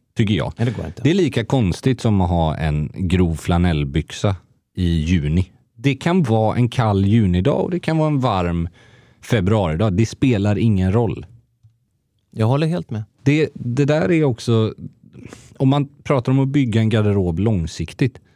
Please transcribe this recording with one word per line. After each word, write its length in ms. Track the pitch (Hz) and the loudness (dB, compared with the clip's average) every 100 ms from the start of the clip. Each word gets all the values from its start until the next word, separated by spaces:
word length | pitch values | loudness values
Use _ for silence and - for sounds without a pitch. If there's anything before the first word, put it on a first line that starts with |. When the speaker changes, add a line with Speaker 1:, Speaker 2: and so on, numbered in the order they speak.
| _ - | _ -2
Speaker 1:
tycker 180 | 101 | 0
jag. 180 | 101 57 - | 0 -2 -4
Speaker 2:
Nej, 100 | 117 | -4
det 60 | 107 | -4
går 100 | 82 | -8
inte. 160 | 78 | -4
Speaker 1:
Det 80 | 123 | 0
är 40 | |
lika 300 | 190 170 - | 2 0 -2
konstigt 560 | - 135 104 78 - - | -2 0 0 0 -2 0
som 200 | 117 104 | 0 2
att 100 | 90 | 2
ha 260 | 90 80 - | 2 0 0
en 340 | 78 76 73 | -2 -2 -4
grov 400 | - 92 90 90 80 | -4 0 2 2 0
flanellbyxa 1000 | - 87 90 80 73 73 78 - 107 92 - _ _ - | -2 0 2 0 -2 -4 -6 -4 -2 -2 -8 _ _ -4
i 80 | 90 85 | 0 0
juni. 500 | 76 90 73 80 95 _ _ - | 2 0 0 0 -2 _ _ -6
Det 180 | 113 | -2
kan 280 | 131 - 185 | -2 0 0
vara 340 | 143 113 110 - | 2 2 2 0
en 120 | 120 | 0
kall 360 | - 113 98 98 | 0 0 2 2
junidag 480 | 113 101 90 92 - | 2 2 2 0 0
och 60 | - | -2
det 100 | 175 | -4
kan 180 | - 160 | -2 0
vara 100 | 156 | 0
en 120 | 147 | 0
varm 480 | 127 98 87 85 85 - - - _ _ | 0 0 -2 -2 -4 -8 -20 -20 _ _
februaridag. 720 | - 120 90 110 90 78 110 | -4 0 2 2 0 0 0
Det 140 | 90 110 | 0 -2
spelar 520 | - 139 113 104 104 | 0 0 2 0 0
ingen 340 | 113 98 92 | 2 2 2
roll. 340 | 104 120 - - - _ _ _ _ _ _ _ _ _ | 2 0 -4 -12 -20 _ _ _ _ _ _ _ _ _
Speaker 2:
Jag 160 | - 110 | -4 0
håller 200 | 135 160 | 0 -2
helt 240 | 156 90 | -4 -6
med. 120 | 110 110 _ | -10 -10 _
Speaker 1:
Det, 280 | - 151 151 | 0 2 0
det 300 | - 120 120 | -4 -4 0
där 260 | 143 151 185 | 2 2 2
är 120 | 170 | 2
också, 500 | 151 117 - 113 110 - - - - - - - - - | 0 -2 0 0 0 -4 -14 -18 -20 -20 -20 -20 -16 -2
om 120 | 135 | 2
man 200 | 143 143 - | 2 0 -6
pratar 300 | - 143 120 | -2 -2 2
om 60 | 135 | 0
att 100 | 135 | 2
bygga 320 | 147 131 110 | 0 2 2
en 80 | 110 | 2
garderob 500 | 110 104 101 90 85 | 2 2 2 0 0
långsiktigt, 840 | 104 95 80 - 80 - 135 - - | 0 0 -2 -6 -8 -2 -4 -4 -20